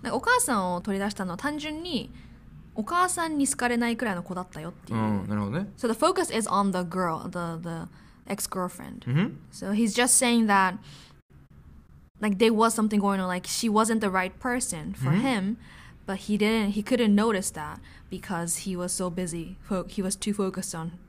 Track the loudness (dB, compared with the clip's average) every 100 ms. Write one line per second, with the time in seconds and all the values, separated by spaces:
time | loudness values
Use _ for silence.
0 | -4 -2 2 2 4 2 0 -2 -2 -2
1 | -2 -2 -6 -4 -4 -4 -6 -6 -4 -4
2 | -4 -12 -18 -20 -20 -20 -14 -8 -2 2
3 | 2 2 0 2 2 2 0 2 2 0
4 | -2 -2 -4 -8 -8 -10 -12 -12 -6 -2
5 | 0 0 0 -2 -2 -2 -6 -4 -2 2
6 | 2 2 0 0 0 2 2 0 -2 -2
7 | -2 -2 -6 -6 -6 -6 -6 -8 -10 -14
8 | -20 -20 -8 -6 -4 -4 -4 -6 -14 -10
9 | 0 2 2 -2 -16 -10 -2 2 2 4
10 | 4 6 6 4 6 6 4 0 -12 -20
11 | -20 -20 _ -20 -20 -20 -20 -20 -20 -20
12 | -20 -4 0 4 4 6 4 4 2 4
13 | 2 2 0 -2 -4 -2 2 4 4 4
14 | 2 0 -2 -4 -4 -2 -2 -6 -6 -4
15 | 2 4 4 2 0 -4 -8 -20 -20 -18
16 | -8 -8 -2 2 4 4 2 -2 0 2
17 | 6 6 4 2 -2 -6 -10 -10 -16 -20
18 | -12 -12 -6 -4 -2 -4 -4 -4 -4 -2
19 | -4 -4 -4 -6 -8 -12 -4 -4 -4 -4
20 | -2 -2 -4 -2 -2 -2 -6 -6 -8 -10